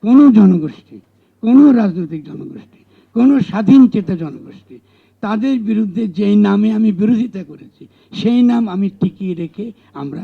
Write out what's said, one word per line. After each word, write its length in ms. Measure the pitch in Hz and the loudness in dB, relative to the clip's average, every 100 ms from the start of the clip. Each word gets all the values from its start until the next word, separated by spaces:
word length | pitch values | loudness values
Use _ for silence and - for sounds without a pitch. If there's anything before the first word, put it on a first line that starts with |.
| 208 | 4
কোনো 180 | 254 285 220 | 4 6 6
জনগোষ্ঠী, 580 | 196 180 151 - _ - _ _ _ _ | 4 2 -4 -12 _ -20 _ _ _ _
কোনো 200 | 220 254 294 240 | 0 4 4 4
রাজনৈতিক 420 | 208 170 165 160 151 | 0 -4 -8 -10 -16
জনগোষ্ঠী, 500 | - - - - _ _ _ _ - | -18 -18 -18 -20 _ _ _ _ 0
কোনো 180 | 254 277 208 | 2 2 -2
স্বাধীন 340 | 202 202 269 254 | -4 4 6 6
চেতা 220 | 214 185 185 | 2 -6 -8
জনগোষ্ঠী, 520 | 160 247 - - _ 123 _ _ _ _ | -10 -14 -20 -20 _ -20 _ _ _ _
তাদের 320 | 208 214 254 262 214 | -8 -4 -2 -4 -2
বিরুদ্ধে 340 | 214 220 180 220 160 | -4 -4 -4 -8 -4
যেই 180 | 202 208 208 | 0 2 2
নামে 220 | 202 214 214 | 2 0 0
আমি 120 | 220 180 | -2 0
বিরোধিতা 420 | 214 233 233 190 156 | 0 0 -2 -8 -16
করেছি, 320 | 147 - _ - _ _ - | -20 -20 _ -20 _ _ -6
সেই 200 | 220 240 247 | -2 2 2
নাম 120 | 240 226 | 0 -4
আমি 140 | 180 196 190 | -4 -6 -4
টিকিয়ে 340 | 190 - 190 170 | -6 -6 -10 -8
রেখে 240 | 170 - 226 208 _ 139 | -10 -12 -16 -16 _ -16
আমরা 220 | 139 147 | -14 -14